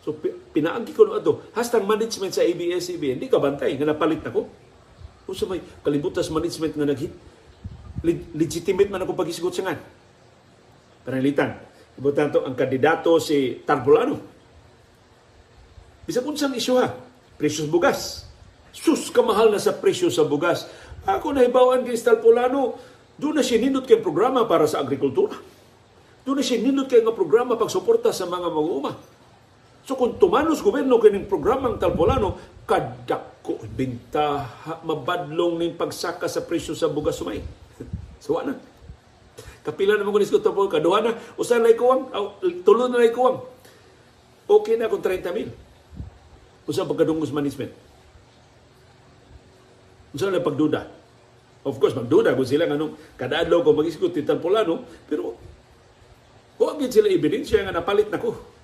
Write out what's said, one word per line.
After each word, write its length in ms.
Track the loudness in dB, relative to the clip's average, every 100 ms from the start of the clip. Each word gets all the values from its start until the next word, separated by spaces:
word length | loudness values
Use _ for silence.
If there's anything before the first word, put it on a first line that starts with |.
So, 160 | -8 -6
pi-, 160 | -6 -8 -6 -2
pinaagi 400 | -2 -4 -8 4
ko 80 |
na 160 | 4 4
ato, 240 | -2 -2 -4
hastang 320 | -6 -2 0
management 480 | 0 0 0 -6 -6
sa 80 | 0
A 120 | 0 0
B 160 | -2
S, 160 | -2 -4
C 80 | -6
B 160 | -4
N, 80 | -4
di 80 | 0
ka 80 | 2
bantay, 400 | 2 0 -4 -2
nga 80 |
napalit 400 | -2 0 0 -2
na 80 | -4
ko. 160 | -6 -6 -12 -20 -20 _ -20 -20 -20 -14
Kung 80 | -8
sa 80 |
may 160 | -6 -6 -10 -8
kalibutas 480 | -2 -2 -2 -4 -2
management 400 | -2 -4 -4 -6
nga 160 | -2 -2
nag-hit, 240 | -2 -6 -10 -20 -20 -20 -20 -18 -18 -14 -6
leg-, 320 | -4 -4 -4
legitimate 560 | -4 -4 -2 -4 0 0
man 160 | 0
ako 80 | -6
pag-isgot 400 | -4 -4 -4 -4
sa 160 | -4 -6
ngan. 100 | -6 -10 -20 _ _ _ _ _ _ _ -20 _ _
Panalitan. 560 | -8 0 0 0 -2 -4 -16 -20 -20 -4
Ibo 160 | -2 0
tanto 260 | 2 0 -2
ang 80 | -4
kandidato 640 | -2 2 2 2 4 2
si 400 | 4 0 0 -4
Tarpolano. 560 | -2 -2 4 4 4 -4 -10 -20 _ -20 -20 _ _ _ _ _ _ _ _ _ -20 -20 -20 _ -6
Bisag 160 | -6
unsang 320 | -4 -4 -4 -4
isyu 240 | 0 0
ha, 160 | 0 -4 -18 -20 _ _
presyo 320 | -4 -2 -2
sa 20 |
bugas. 300 | 2 2 0 -6 -12 -18 -20 -20 _ -20
Sus, 400 | -4 0 0 0
kamahal 400 | 2 2 4 4
na 80 | 4
sa 160 | 0 0
presyo 320 | 0 2 0
sa 160 | 2
bugas. 400 | 2 2 0 -2 -4 -18 -20 -10
Ako 320 | -4 -2 -2 2
nahibawaan 480 | 4 6 4 4
kay 160 | 0 -2
Tarpolano, 800 | 2 4 6 6 4 0 -2 -4 -16 -20 -20 -6
doon 160 | -4 0
na 80 |
siya 160 | 0 2
nindot 240 | 2 -2
kay 160 | 4 2
programa 480 | 4 0 2 2 2
para 160 | 2
sa 160 | 2 0
agrikultura. 560 | -4 -2 -2 0 0 -2 -18 -20 -20 _ _ _ _ _
Doon 160 | -6 -2
na 40 |
siya 200 | 0 0
nindot 240 | 0 0 4
kay 160 | 4
nga 80 | 4
programa 480 | 0 2 2 2 0
pagsuporta 480 | 0 -2 2 2 2 -2
sa 80 |
mga 240 | -4 -4 -4
mag-uuma. 480 | -2 -2 -2 -6 -8 -16 _ -20 _ _ _ _ _
So 160 | -10 -2
kung 240 | -2 4
tumanos 400 | 4 4 2 2
gobyerno 400 | 2 0 2 6
kining 240 | 6 6
programang 560 | -2 -2 0 0 0 -2
Tarpolano, 560 | -2 2 2 2 -2 -6 -14 -20 -2
kadako 880 | -2 -2 -10 -6 -8 -8 -18 -10 -10 -10
bintaha, 1120 | -6 -6 -6 -8 -2 -2 -2 -6 -14 -12 -12
mabadlong 720 | -6 -6 -4 -6 -6 -2 0 0
ning 180 | -4
pagsaka 540 | -4 -8 -6 -8 -6 -6
sa 140 | -6
presyo 320 | -4 -6 -6 -4
sa 100 | -2
bugas 320 | -2 -4 -4
sumay. 220 | -6 -8 -10 -16 -20 -20
<laughs> 420 | -12 -12 -12 -20
So 140 | -4 -4
wala. 160 | -4 -10 -12 -20 -20 -20 _ _ _ -20 -20 -14
Kapila 320 | -10 -2 2 2
naman 160 | 2
ko 80 | 0
ni 80 | 2
Scott 160 | 2
Tarpolano, 240 | 2 0 0
kaduha 300 | 2 2 2
na, 160 | 2 -2 -8 -8
usa 160 | 0 2
na 160 | 6
kuwang, 400 | 6 6 2 0
aw, 120 | -6 -6 -2 -4 2
tulo 320 | 4 6 4
na 80 | 4 4
kuwang. 320 | 4 2 0 -8 -20 -20 -20 -20 -20 _ _ _ _
Okay 320 | _ 4 4 0
na 160 | 0
kung 80 | -2
treinta 320 | -2 -2 -4
mil. 160 | -6 -8 -12 -20 -20 _ -16 -16 -16 -20 -20 -20 _ -6
Usa 160 | -4
pagkadungos 480 | -2 0 2 2 -2
management. 400 | -4 -4 -6 -12 -12 -20 _ -20 -20 _ _ _ _ _ _ _ _ _ _ _ -20 _ _ _ _ _ _ -16
Usa 160 | -6 -2
na 160 | 0
pagduda. 420 | -2 0 0 0 -6 -18 _ _ _ _ _ _
Of 160 | -8 0
course, 160 | 0 0
magduda 400 | 2 4 4 2
kung 80 |
sila 240 | 0 0 0
nga 80 | -2
nung 180 | -4 -8 -20 -10
kada 240 | -4 -2
adlaw 240 | 2 4
ko 80 | 4
mag-isgot 400 | 4 2 0 -2
ni 100 | -2
Tarpolano, 600 | -2 -2 2 0 2 -2 -6 -20 -8
pero 240 | -6 -6 -10 -18 -20 _ _ _ _ -20 -20 _ -20 _ _
wa 160 | -2 0
gyud 160 | 0
sila 160 | 2 4
ebidensya 560 | 4 2 -2 0 -2
nga 80 | 0
napalit 400 | -4 -2 0 0
na 80 | -2
ko. 160 | -6 -8 -14 -20